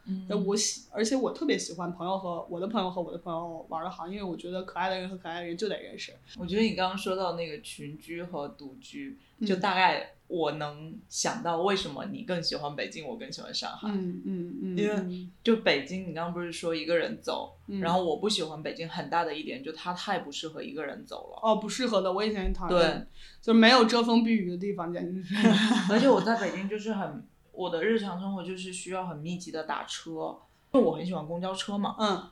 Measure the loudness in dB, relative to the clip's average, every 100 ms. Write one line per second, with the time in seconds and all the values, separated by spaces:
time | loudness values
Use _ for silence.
0 | -8 -6 -2 0 2 2 0 -4 -8 -2
1 | 0 2 0 -2 0 0 -2 -6 -6 -4
2 | -2 -2 -2 -6 -6 -6 -4 -2 -2 -2
3 | -6 -8 -6 -6 -6 -10 -8 -6 -6 -8
4 | -10 -8 -6 -8 -6 -8 -8 -4 -2 -2
5 | -4 -8 -10 -8 -6 -4 -4 -4 -8 -12
6 | -14 -14 -18 -10 -2 2 2 4 0 0
7 | -2 0 0 -2 -4 -8 -12 -12 -12 -12
8 | -10 -8 -6 -6 -8 -10 -16 -18 -16 -12
9 | -12 -14 _ -4 0 2 2 6 6 6
10 | -2 -14 -6 0 0 0 -6 -8 -14 -16
11 | -10 -4 -2 -2 0 2 4 2 0 -6
12 | -8 -8 -4 -2 -2 -2 -4 -6 -6 -8
13 | -10 -10 -10 -12 -8 -6 -6 -6 -4 -2
14 | -2 -4 -4 -4 -4 -6 -4 0 2 0
15 | -2 -6 -10 -4 2 4 4 2 0 -6
16 | -6 -4 -4 -4 -6 -4 -4 -2 2 2
17 | 2 -4 -6 -6 -6 -12 -10 -4 2 2
18 | 2 2 0 0 -2 -6 -8 -8 -8 -6
19 | -2 0 0 -2 -6 -8 -8 -8 -6 -6
20 | -2 -2 -2 -8 -8 -8 -10 -6 -8 -8
21 | -12 -12 -12 -2 2 4 2 -2 2 2
22 | 2 2 0 0 0 0 4 6 6 4
23 | -6 -14 -20 -6 6 10 12 10 10 6
24 | 6 6 6 4 2 -2 -4 -2 -4 -4
25 | -4 -6 -4 4 6 8 6 4 4 6
26 | 8 6 6 2 0 -2 -4 -4 -2 -2
27 | -4 -6 -14 _ _ -6 -2 0 2 2
28 | 0 -4 -4 -4 -6 -8 -8 -10 -6 -6
29 | -6 -6 -6 -6 -6 -8 -4 -6 -6 -10
30 | -8 -6 -6 -8 _ _ _ 6 6 4
31 | -4 -6 -6 -4 -4 -4 -4 -2 -2 0
32 | 2 0 -4